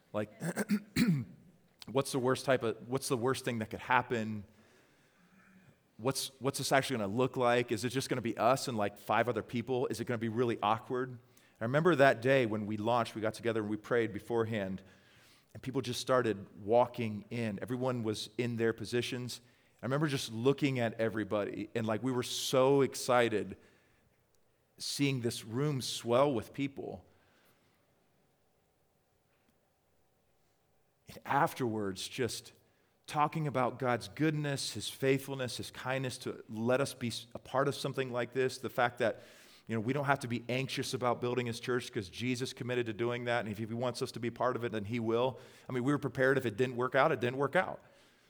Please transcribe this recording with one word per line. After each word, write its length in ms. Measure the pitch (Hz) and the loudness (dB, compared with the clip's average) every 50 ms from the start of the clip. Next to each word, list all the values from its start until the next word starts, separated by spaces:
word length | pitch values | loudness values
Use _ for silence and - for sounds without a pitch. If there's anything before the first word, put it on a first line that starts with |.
| _ _ - | _ _ -4
Like, 180 | 104 107 - - - - 170 - - 208 - 208 202 - - - | -4 -4 -4 -8 -8 -6 -6 -2 -2 0 0 0 -2 -2 -4 0
<clears throat> 920 | - 247 220 160 135 110 - - - - - _ _ _ _ _ - - - | 2 4 4 4 2 0 -6 -12 -20 -20 -20 _ _ _ _ _ -20 -10 -2
what's 200 | 107 135 135 - | -2 -2 0 0
the 80 | - 135 | -2 0
worst 260 | 120 127 127 123 - | 2 2 0 0 2
type 180 | 143 131 117 117 | 2 2 2 2
of, 120 | 113 - - 98 | -2 -4 -4 -6
what's 200 | 117 127 135 - | -4 -4 -4 -2
the 100 | - 143 | -2 -2
worst 280 | 117 117 131 131 - - | 0 0 0 0 -2 -2
thing 140 | 135 120 113 | -4 -4 -4
that 100 | 107 - | -4 -6
could 100 | - 104 | -8 -8
happen? 640 | - - 127 123 120 - 127 113 107 107 107 104 98 - _ _ - _ _ _ _ _ _ _ _ _ _ _ _ _ _ _ _ _ _ - - - _ _ _ _ _ | 0 2 2 2 4 2 -2 -2 -2 -4 -6 -8 -10 -14 _ _ -20 _ _ _ _ _ _ _ _ _ _ _ _ _ _ _ _ _ _ -20 -20 -20 _ _ _ _ _
What's, 340 | - 107 131 139 - - - - - | -2 -2 -2 0 -2 -6 -8 -8 -4
what's 180 | 117 139 - | -4 -2 -2
this 140 | - 135 - | -2 0 2
actually 260 | 143 135 131 - 135 | 2 2 2 2 -2
gonna 160 | 113 104 98 101 | -2 0 0 2
look 240 | 123 127 123 - | 2 2 2 2
like? 340 | 131 123 120 123 123 - - | 2 4 4 4 4 2 2
Is 140 | 120 98 120 | -2 -2 -2
it 40 | 123 | -2
just 200 | - 131 - - | -2 -2 -2 -2
gonna 120 | 139 127 | -4 -2
be 160 | 107 117 - | -2 -4 0
us 300 | - 107 117 131 135 - | 2 4 4 4 4 0
and, 100 | 143 120 | -2 -2
like, 220 | 107 101 101 - - | 0 -2 -2 -4 -6
five 300 | - - 107 113 117 123 | -2 2 2 2 4 2
other 140 | 110 107 92 | 0 -2 -4
people? 440 | - - 120 110 - 127 123 131 | -4 -4 -4 -2 0 0 0 0
Is 120 | - 117 - | -2 -2 -4
it 60 | 117 | -4
gonna 120 | - 123 | -4 -4
be 120 | 110 117 113 | -2 -2 -2
really 280 | 107 117 127 117 107 - | 0 0 0 0 0 2
awkward?" 560 | 98 104 110 110 - - 131 123 131 131 123 117 _ _ _ - _ _ _ - | 2 2 2 2 -2 -6 -4 -4 -4 -6 -8 -16 _ _ _ -20 _ _ _ -6
I 20 | 110 | -4
remember 320 | 120 131 151 160 180 165 | 0 2 4 6 6 8
that 260 | 123 139 135 120 117 | 8 8 8 6 4
day 240 | 113 131 139 135 123 | 4 4 6 6 4
when 200 | 107 107 107 104 | 2 0 -2 -2
we 120 | 101 107 | -2 -4
launched, 380 | 104 104 117 120 120 113 - - | -2 0 2 2 2 2 0 -2
we 60 | 113 | -2
got 120 | 104 110 - | -2 -2 -2
together 280 | - 101 117 107 110 | -2 -2 0 0 0
and 80 | 107 107 | 0 -2
we 80 | 107 | -4
prayed 340 | 107 - - 123 120 113 107 | -4 -2 0 2 2 2 2
beforehand, 720 | 95 101 - - 120 117 113 107 113 107 98 95 95 92 - - - - _ _ - - - - - _ _ _ - | -2 -6 -4 0 0 2 2 2 0 -2 -2 -2 -4 -8 -10 -16 -20 -20 _ _ -20 -20 -20 -20 -20 _ _ _ -18
and 80 | - | -12
people 200 | - 131 123 139 | -8 -4 -4 -2
just 200 | 120 120 117 - | -2 -2 -4 -4
started 440 | - - 131 127 123 113 104 98 95 - - - 101 | 0 2 2 4 4 2 0 -2 -6 -16 -16 -8 0
walking 600 | 101 113 120 123 123 - - 117 110 107 104 - - | 4 4 4 4 4 0 -4 -4 -4 -4 -6 -8 -8
in. 300 | 117 120 117 110 101 95 | -6 -4 -4 -4 -4 -4
Everyone 420 | - 95 127 123 127 131 123 120 107 | -6 -6 -4 -2 -2 -2 0 0 -2
was 260 | 110 107 104 - - - | -2 -2 -4 -6 -8 -4
in 200 | - 123 120 120 | -4 -2 -2 0
their 160 | 113 117 113 110 | 2 2 2 0
positions. 640 | - 110 - - 123 117 - 135 123 123 120 - - _ _ _ _ _ _ _ - | 0 -4 -2 -2 -2 -2 -2 -4 -6 -6 -8 -10 -12 _ _ _ _ _ _ _ -8
I 40 | - | -4
remember 220 | 117 135 147 160 | -2 0 0 0
just 260 | 151 135 131 - 113 113 | 0 0 -2 -4 -4 -4
looking 460 | 110 120 135 139 - 151 139 131 123 | 2 2 2 4 4 2 0 2 2
at 200 | 117 110 107 - | 0 0 0 0
everybody, 720 | 113 113 95 110 104 92 107 104 98 95 - 101 104 - - | 0 0 0 -2 -2 0 0 -2 -2 -2 -4 -6 -8 -4 -4
and, 100 | 113 107 | -2 0
like, 160 | 110 110 107 | 0 0 0
we 100 | 117 131 | 0 0
were 120 | 127 123 117 | 0 0 -2
so 580 | - - - - - - 131 131 135 139 139 | -2 -4 -4 -2 2 4 6 6 6 6 6
excited 720 | 135 131 - - - - 123 123 120 113 107 98 95 95 95 - - - _ _ _ _ _ _ _ _ _ _ _ _ _ _ _ _ _ _ _ _ _ - | 4 4 2 -2 0 4 4 4 4 4 2 -2 -4 -4 -10 -14 -18 -20 _ _ _ _ _ _ _ _ _ _ _ _ _ _ _ _ _ _ _ _ _ -10
seeing 420 | - - - - 143 139 135 127 | -8 -6 -2 0 0 0 0 0
this 240 | 113 120 - - - | -2 -2 -4 -4 -8
room 340 | 113 107 127 143 151 143 127 | -6 -4 -2 -2 0 -2 -2
swell 540 | 113 - - - - 117 120 127 139 147 131 | -4 -4 -6 -6 0 2 4 6 6 4 2
with 200 | 110 98 - - | -2 -4 -6 -6
people. 520 | - 139 135 - - - - 101 90 - _ _ _ _ _ _ _ _ _ _ _ _ _ _ _ _ _ _ _ _ _ _ _ _ _ _ _ _ _ _ _ _ _ _ _ _ _ _ _ _ _ _ _ _ _ _ _ _ _ _ _ _ _ _ _ _ _ _ _ _ _ _ _ _ _ _ _ _ _ _ _ _ _ _ _ _ _ _ _ _ | -4 -4 -4 -4 -8 -10 -10 -10 -12 -14 _ _ _ _ _ _ _ _ _ _ _ _ _ _ _ _ _ _ _ _ _ _ _ _ _ _ _ _ _ _ _ _ _ _ _ _ _ _ _ _ _ _ _ _ _ _ _ _ _ _ _ _ _ _ _ _ _ _ _ _ _ _ _ _ _ _ _ _ _ _ _ _ _ _ _ _ _ _ _ _
And 120 | - - - - | -18 -18 -12 -4
afterwards, 800 | - 139 139 165 165 - - 131 113 107 107 104 98 95 92 - | 0 2 4 4 2 0 -2 -2 -2 0 -2 -2 -2 -4 -4 -8
just 440 | - - - 123 110 - - - - - _ _ _ _ _ _ _ _ _ - | -8 -4 -2 -2 -2 -2 -6 -12 -16 -20 _ _ _ _ _ _ _ _ _ -12
talking 400 | - - 151 147 147 - 165 151 | -4 0 0 0 0 0 -2 -4
about 320 | 147 123 131 127 113 - 120 | -2 0 0 0 0 -2 -2
God's 300 | 131 123 123 117 117 98 | 0 0 0 0 -2 -8
goodness, 640 | - - 151 160 156 151 147 143 139 - - - - | -4 0 0 0 0 0 -2 -4 -4 -4 -4 -6 -6
his 160 | 107 - - | -6 -8 -8
faithfulness, 640 | - - 135 135 139 135 135 139 139 135 127 120 - | -6 0 4 4 4 4 2 -6 -6 -6 -6 -6 -6
his 160 | - 98 - | -8 -10 -10
kindness 460 | - - - 127 135 139 131 127 120 | -10 -8 -4 -2 -2 -2 -2 -4 -6
to 260 | - - 117 - - - - | -6 -8 -8 -8 -8 -10 -10
let 320 | 110 107 113 120 127 131 | -6 -2 2 2 4 4
us 120 | 139 135 - | 2 0 -2
be 200 | - 123 117 113 - - - - | -6 -6 -6 -6 -6 -10 -12 -16
a 60 | - | -16
part 300 | - - - 131 139 143 | -10 -2 0 2 2 2
of 60 | 135 | 0
something 360 | - - 143 135 139 131 127 | -2 -4 -4 -2 -2 -4 -2
like 220 | 120 123 120 120 - | -2 -4 -4 -2 0
this, 240 | 131 127 127 127 | 0 0 0 0
the 120 | - - 107 | -4 -8 -4
fact 280 | - - 120 123 - | 0 2 2 2 2
that, 260 | - 123 107 - - - - - - - - - - - | 2 2 2 0 -2 -10 -20 -20 -20 -20 -20 -20 -16 -8
you 80 | - 113 | -4 -4
know, 40 | 113 | -2
we 140 | 104 123 131 | 0 0 0
don't 120 | 147 139 | 0 2
have 140 | 143 139 131 | 2 2 2
to 60 | - | 0
be 160 | 117 120 120 117 120 | -4 -4 -4 -4 -2
anxious 460 | 123 127 135 - - 139 127 - - | -2 -2 -2 -4 -4 -4 -4 -4 -2
about 260 | 113 127 123 117 - | 0 2 0 0 2
building 240 | 123 120 123 127 123 | 0 0 0 0 0
his 140 | 117 113 - | -2 -4 -6
church 320 | - 131 123 123 123 - | -2 -2 -2 -2 -2 -4
'cause 180 | - 120 98 85 | -6 -6 -6 -6
Jesus 440 | - - 117 127 127 117 131 - - | -8 -4 -2 -2 0 -2 -2 -6 -6
committed 340 | - 127 117 123 123 117 | -8 -4 -2 0 0 0
to 60 | 113 104 | -2 -2
doing 320 | 98 120 120 120 123 123 | -2 -2 -2 -2 -2 -2
that, 200 | 120 117 120 101 | 0 0 0 0
and 40 | 107 | -2
if 80 | 104 107 | -4 -6
he 60 | 113 | -6
wants 360 | 104 113 117 127 123 120 - | -6 -4 -2 -2 -2 -2 -4
us 100 | 131 - - | -6 -6 -6
to 60 | 117 | -6
be 120 | 120 117 | -6 -4
part 240 | 117 - 117 127 123 | -2 0 0 0 0
of 80 | 117 117 | 0 -2
it, 80 | 120 | -2
then 140 | 104 110 101 | -4 -4 -4
he 140 | 101 120 120 | -4 -4 -2
will. 400 | 113 113 113 117 123 131 117 - - - - - - - | 0 2 2 2 2 0 -2 -4 -16 -20 -20 -20 -12 -6
I 40 | 123 | -4
mean, 100 | 123 120 | -2 0
we 80 | 143 | 0
were 80 | 147 143 | 0 0
prepared 400 | - 127 - 139 131 131 139 131 | -2 -2 0 2 4 4 4 4
if 60 | 127 | 2
it 120 | 117 104 | -2 0
didn't 180 | 98 127 127 123 | 0 0 0 0
work 200 | 117 123 127 - | -2 -2 2 4
out, 160 | 131 139 160 | 4 4 4
it 100 | 151 127 | 4 2
didn't 160 | 123 120 131 | 0 -2 0
work 180 | 135 143 135 - | 0 -2 2 2
out. 240 | 180 - - - - - - - - - _ _ _ _ | 0 0 0 -6 -10 -14 -20 -20 -20 -20 _ _ _ _